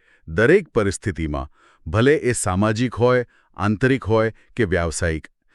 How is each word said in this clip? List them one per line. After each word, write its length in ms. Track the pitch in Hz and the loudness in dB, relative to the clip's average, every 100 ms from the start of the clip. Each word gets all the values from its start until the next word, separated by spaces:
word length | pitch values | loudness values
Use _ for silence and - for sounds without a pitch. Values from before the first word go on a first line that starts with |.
| _ _ - | _ _ -6
દરેક 400 | 80 120 196 170 | 0 4 4 2
પરિસ્થિતિમાં, 800 | 113 98 - 107 82 78 71 67 _ _ _ 80 | -2 -2 -2 -6 -6 -6 -6 -10 _ _ _ -4
ભલે 280 | 104 127 156 | 2 4 4
એ 160 | 123 | 0
સામાજિક 600 | 113 101 92 107 107 127 | -2 -2 0 0 0 -2
હોય, 320 | - 123 127 117 _ _ - | 0 0 0 -2 _ _ -4
આંતરિક 480 | 101 101 131 135 | -2 0 0 0
હોય 280 | 104 110 110 - _ - | 0 0 0 -6 _ -4
કે 80 | |
વ્યાવસાયિક, 640 | 98 87 85 - 87 80 - _ _ | 0 0 -2 -4 -4 -4 -10 _ _